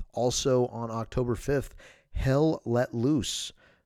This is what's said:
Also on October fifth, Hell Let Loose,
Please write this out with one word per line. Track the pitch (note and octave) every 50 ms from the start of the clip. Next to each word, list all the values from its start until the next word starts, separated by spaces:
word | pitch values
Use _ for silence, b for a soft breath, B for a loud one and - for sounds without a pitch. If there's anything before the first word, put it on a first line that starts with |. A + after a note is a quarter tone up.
| - - -
Also | A#2 A#2 B2+ A#2+ - - C#3+ B2+ B2+ B2 A#2+
on | A2+ A2+ A#2 A2+
October | A2 A2+ A2 - - C3 B2+ A#2+ A2+
fifth, | - - - C#3+ C#3 - - - B B B B B B B B
Hell | - - C3 C3 C#3+ D#3 D#3 E3 - -
Let | A#2 A#2 A#2+ B2+ - -
Loose, | A#2 A2+ C#3 D#3 C3+ F#2+ - - - - - - b b b b b b